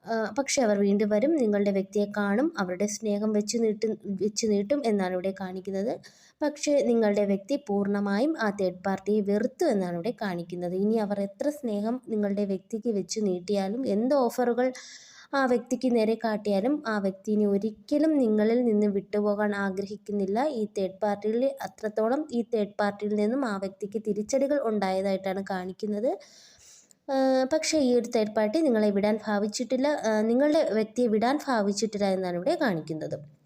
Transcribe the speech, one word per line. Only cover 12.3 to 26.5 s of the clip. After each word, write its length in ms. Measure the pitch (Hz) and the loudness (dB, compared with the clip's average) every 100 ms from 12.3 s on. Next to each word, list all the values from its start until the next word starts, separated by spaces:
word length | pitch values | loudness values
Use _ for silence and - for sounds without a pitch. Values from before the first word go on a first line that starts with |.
| 202 | -2
വ്യക്തിക്ക് 460 | 202 190 _ 226 240 | -2 -4 _ -6 -2
വെച്ച് 300 | 208 180 220 | -2 -4 -2
നീട്ടിയാലും 640 | 208 180 180 202 190 233 254 | -2 -2 -2 -2 -2 -2 0
എന്ത് 280 | 202 247 | 0 2
ഓഫറുകൾ 580 | 285 233 247 240 233 254 254 - - - - - | 2 2 0 0 0 -2 -4 -18 -20 -20 -20 -4
ആ 120 | 277 262 | 0 2
വ്യക്തിക്ക് 500 | 240 240 247 254 240 | 0 0 -2 2 2
നേരെ 220 | 214 220 | 2 0
കാട്ടിയാലും 580 | 226 214 208 196 233 294 233 | -2 -2 0 0 0 -2 -2
ആ 120 | 208 | -2
വ്യക്തി 340 | 196 190 - | -2 -4 -2
ഇനി 140 | 214 208 | 0 2
ഒരിക്കലും 720 | 202 214 214 - 294 320 302 | 2 -2 -8 -2 2 2 4
നിങ്ങളിൽ 460 | 233 214 214 240 | 2 4 4 4
നിന്ന് 220 | 240 208 208 | 4 4 2
വിട്ടുപോകാൻ 680 | 196 196 208 208 202 208 202 | 0 -2 -2 0 0 0 0
ആഗ്രഹിക്കുന്നില്ല. 880 | 196 185 202 208 - 202 190 214 302 | -2 -4 -8 -10 -6 -2 0 0 0
ഈ 200 | 247 208 208 | -2 -4 -4
തേർഡ് 220 | 185 190 | -4 -2
പാർട്ടിയിൽ 520 | 214 202 214 226 269 269 | -2 -2 -2 0 0 -2
അത്രത്തോളം 680 | - - 214 220 220 277 302 | -12 -8 -4 0 0 0 -2
ഈ 100 | 240 | -4
തേർഡ് 320 | 233 220 202 - | -2 -2 -2 -2
പാർട്ടിയിൽ 340 | 208 202 208 | -4 -2 -2
നിന്നും 320 | 208 208 262 254 | 0 0 0 -2
ആ 100 | 190 | -4
വ്യക്തിക്ക് 460 | 190 - 196 220 214 | -6 -8 -8 -6 -4
തിരിച്ചടികൾ 540 | 202 214 269 262 285 | -4 0 0 2 2
ഉണ്ടായതായിട്ടാണ് 840 | 233 214 196 190 196 190 190 190 196 | 2 0 0 0 0 0 -2 -4 -4
കാണിക്കുന്നത്. 680 | 190 185 180 214 208 247 381 - - - | -4 -6 -6 -4 -2 -2 -4 -10 -20 -20